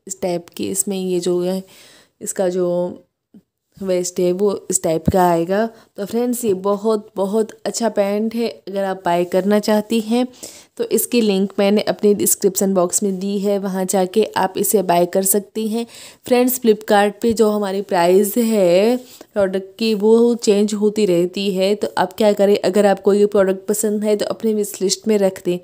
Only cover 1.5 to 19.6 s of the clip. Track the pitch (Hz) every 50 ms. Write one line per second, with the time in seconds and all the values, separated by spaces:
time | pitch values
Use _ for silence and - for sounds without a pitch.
1.5 | 190 190 190 - - - - - - - _ _ _ - - 202 - - 196 180
2.5 | 180 185 180 175 175 175 180 180 214 - - _ _ _ _ _ - 220 _ _
3.5 | _ _ _ _ _ - 196 190 185 180 180 180 - - 180 180 180 185 208 202
4.5 | 196 - - - 185 - - 175 160 160 165 - - 190 180 175 170 165 170 175
5.5 | 190 208 226 226 226 - - _ _ - 202 190 220 233 247 247 240 233 247 214
6.5 | 185 185 185 202 202 196 202 226 220 214 208 - - - 190 190 202 220 214 220
7.5 | - - - - 208 - 233 214 202 208 202 202 202 208 220 226 220 233 233 214
8.5 | - - _ - 196 196 196 190 190 185 - 175 175 175 175 175 - 185 185 202
9.5 | 208 208 208 220 214 214 208 - 226 226 208 214 233 240 254 247 - - - -
10.5 | - - - _ _ - 233 - - 226 - - - 240 220 208 196 190 196 196
11.5 | - - 202 196 208 208 - - 190 - - 208 208 175 170 196 - - - 196
12.5 | 185 - 202 190 196 185 175 185 - - 214 196 190 180 190 202 202 202 190 202
13.5 | 202 196 190 196 185 190 190 185 - 196 185 185 - 220 214 - - - - 190
14.5 | - - - - - 202 185 180 175 175 175 175 - 190 190 190 - 208 196 -
15.5 | - 220 220 214 214 233 233 233 - - - - - _ - - 247 247 247 254
16.5 | 247 - - 226 214 208 - - 214 202 202 208 202 - - 233 220 202 226 214
17.5 | 208 208 202 190 190 196 202 - 196 175 170 175 185 196 208 202 - 247 226 220
18.5 | 226 208 185 175 170 185 208 226 254 247 254 - - - - _ - 214 196 185
19.5 | 185 190